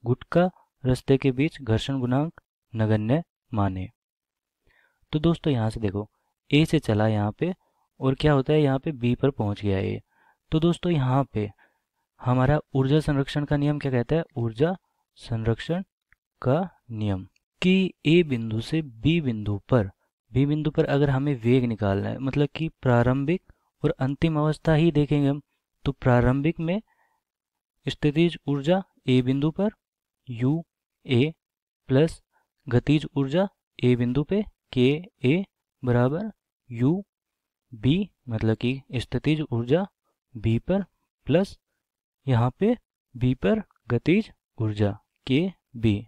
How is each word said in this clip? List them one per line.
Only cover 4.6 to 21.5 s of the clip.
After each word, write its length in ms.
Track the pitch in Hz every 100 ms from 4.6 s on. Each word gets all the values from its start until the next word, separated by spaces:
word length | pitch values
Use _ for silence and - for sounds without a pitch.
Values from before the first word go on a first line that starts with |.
| _ _ _ _ _
तो 60 | 156
दोस्तों 340 | 160 170 -
यहाँ 160 | 131 110
से 100 | 113
देखो, 280 | 110 95 107 _ _ _ _
ए 120 | 143 156
से 140 | 160
चला 280 | - 107 110
यहाँ 240 | 107 104
पे 200 | - 165 190 _ _ _ _
और 160 | 131 135
क्या 180 | 151
होता 200 | 143 131
है, 80 | 151
यहाँ 180 | 143 135
पे 120 | 160
बी 200 | 143 120 120
पर 140 | 135
पहुँच 300 | - 107 101
गया 180 | 101 95
ए। 200 | 98 104 _ _ _ _ _
तो 80 | 160
दोस्तों 320 | 170 170 180
यहाँ 320 | 165 131 131 135
पे 160 | 107 101 - _ _ _ _ _ _
हमारा 380 | - 127 127 147 - 139
ऊर्जा 240 | 131 151
संरक्षण 440 | 151 143 139 147 147
का 120 | 147
नियम 220 | 143 147
क्या 120 | 143
कहता 240 | 127 120 160
है? 80 | 170 -
ऊर्जा 380 | 117 110 156 185 _ _ _ _
संरक्षण 680 | - 113 113 113 - 170 196 _ _ _ _ _
का 260 | - 143 190 _ _
नियम 360 | 113 104 95 92 _ _ _
कि 320 | 180 190 190 - -
ए 140 | 165
बिंदु 380 | 165 123 113 110
से 200 | 113 156
बी 380 | 156 113 139 165
बिंदु 400 | 143 113 104 101 _
पर, 200 | 127 98 - _ _ _
बी 140 | - 143
बिंदु 260 | 151 151
पर 140 | 147 151
अगर 220 | 139 143
हमें 260 | 135 143 135
वेग 300 | 117